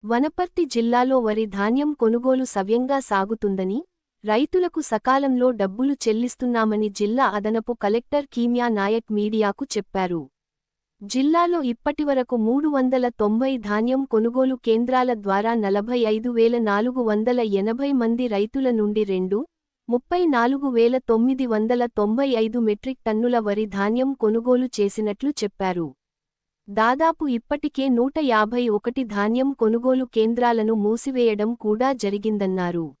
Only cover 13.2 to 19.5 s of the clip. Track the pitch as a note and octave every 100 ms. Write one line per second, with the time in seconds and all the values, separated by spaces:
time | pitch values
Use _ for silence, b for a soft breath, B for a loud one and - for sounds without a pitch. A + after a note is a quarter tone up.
13.2 | G#3 A3 C4+ C4 G3+ G#3 A#3 C4 C4+ A3
14.2 | A3+ B3+ C4 B3+ A#3 A3 A#3+ B3+ B3+ A#3
15.2 | G3+ G3 A3 A#3 G3+ G3 G#3+ B3 A3+ G#3+
16.2 | A#3+ A#3 A3+ A#3+ A3 G3+ A#3 B3+ A3+ G#3
17.2 | A3+ B3 A3 G3 G#3 A#3+ C#4 C4+ A#3 A#3
18.2 | B3+ G3+ G#3+ C#4 C4 A3+ G#3 G#3 G#3 F#3
19.2 | F#3 G3+ D#4